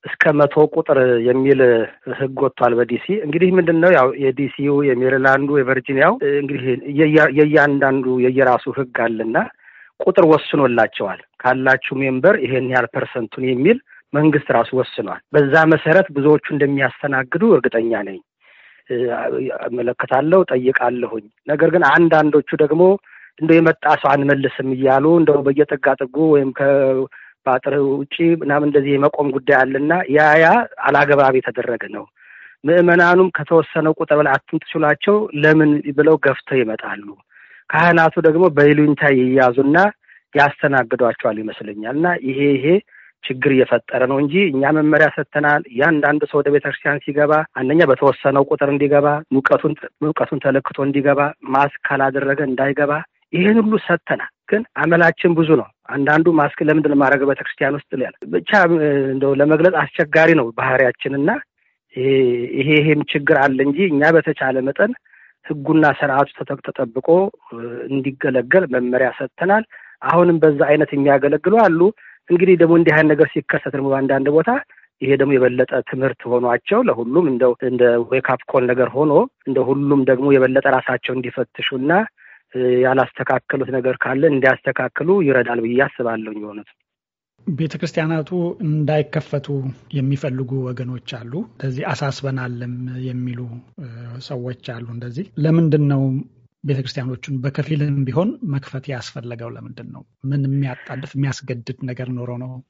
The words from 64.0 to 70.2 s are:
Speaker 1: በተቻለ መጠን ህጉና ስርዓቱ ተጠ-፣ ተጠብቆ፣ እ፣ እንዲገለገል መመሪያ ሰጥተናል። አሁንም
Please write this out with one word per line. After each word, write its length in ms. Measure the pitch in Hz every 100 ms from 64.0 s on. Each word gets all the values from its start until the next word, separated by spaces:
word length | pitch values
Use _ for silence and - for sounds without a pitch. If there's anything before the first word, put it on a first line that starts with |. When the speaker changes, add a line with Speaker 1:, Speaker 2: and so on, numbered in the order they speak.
| 151
Speaker 1:
በተቻለ 440 | 165 160 151 131 131
መጠን 300 | 131 135 208 254 _ _ _ _ -
ህጉና 380 | 156 139 160 151
ስርዓቱ 340 | 131 143 135 139 -
ተጠ-፣ 260 | 135 135
ተጠብቆ፣ 440 | - - 123 120 - 170 196 - -
እ፣ 120 | 117 120 120
እንዲገለገል 800 | 123 139 131 135 147 127 123 175 -
መመሪያ 400 | 127 123 123 127
ሰጥተናል። 500 | - 135 _ 180 208 226 - - _
አሁንም 340 | 131 165